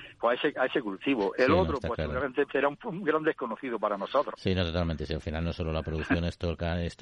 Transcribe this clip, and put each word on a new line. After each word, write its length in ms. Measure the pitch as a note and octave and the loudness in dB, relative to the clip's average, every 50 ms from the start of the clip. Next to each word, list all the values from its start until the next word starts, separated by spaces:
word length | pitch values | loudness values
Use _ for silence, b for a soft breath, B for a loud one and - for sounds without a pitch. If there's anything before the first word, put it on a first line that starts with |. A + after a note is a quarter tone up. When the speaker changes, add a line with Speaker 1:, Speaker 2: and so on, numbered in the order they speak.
| B B B B | B B B B
Speaker 1:
pues, 240 | - A#2 B2 - | 2 2 2 2
a 60 | - D3 | 0 -2
ese, 100 | - D3 | 0 0
a 60 | B2+ | -2
ese 180 | B2+ - D#3 | 0 0 -2
cultivo. 500 | A#2+ G#2 F#2+ - - C#3 C#3 A2+ G2 F#2+ - | -2 -2 -6 -2 0 0 2 2 2 0 4
El 80 | - B2 | 4 6
Speaker 2:
Sí, 60 | C3 | 6
no, 80 | D#3+ F3+ | 6 6
Speaker 1:
otro, 140 | F#3+ D#3+ D3 | 4 2 0
Speaker 2:
está 120 | B2+ - - | -2 -2 -4
Speaker 1:
pues, 80 | - - | -2 -2
Speaker 2:
claro. 120 | D#2 D2+ | -2 -2
Speaker 1:
seguramente 360 | - B2+ C#3+ C3+ B2+ D3 C#3+ - | -2 -2 -2 -2 0 0 0 2
será 180 | - C#3 C3 C#3+ | 2 2 2 2
un, 100 | D3 - | 0 -2
un 220 | - A#3+ E3 F#3+ G3 | -6 -8 -6 -2 0
gran 180 | D3+ D3+ D#3 | 0 0 2
desconocido 560 | D#3 D#3+ - - C3+ A#2 A2 - - C3 A#2 G#2 | 2 0 0 0 -4 -6 -6 -6 -4 -4 -2 -2
para 180 | G#2+ G#2 G#2 | 0 0 0
nosotros. 380 | G2 G2 - - C#3 D3 G#2 - - | -2 -2 0 0 0 0 0 -4 -4
Speaker 2:
Sí, 160 | - G2+ F#2 | 0 0 2
no, 80 | F#2 F2+ | 2 2
totalmente, 420 | E2 D#2+ F2+ F2 E2 D#2+ D2 D2+ | 2 2 0 0 0 0 -2 -2
sí, 80 | D2 D#2+ | -4 -4
al 60 | D2 | -4
final 240 | - E2 D2+ D#2+ E2+ | -4 -4 -4 -2 -2
no 80 | E2+ | -2
solo 180 | D#2 - E2+ D#2+ | -2 -2 -2 -2
la 100 | D#2 D#2+ | -2 -2
producción, 420 | D#2 D#2+ D#2 D#2 D2 - F2+ E2+ E2+ | -2 -2 -4 -4 0 0 0 0 0
es 120 | E2+ - | -2 -2
todo 160 | - - E2+ | -2 -4 -4
el 40 | D#2+ | -2
ca-, 260 | - E2+ E2 F2 F2 | -2 -2 -2 -2 -2
es, 140 | E2+ E2 - - | -2 -4 -6 -8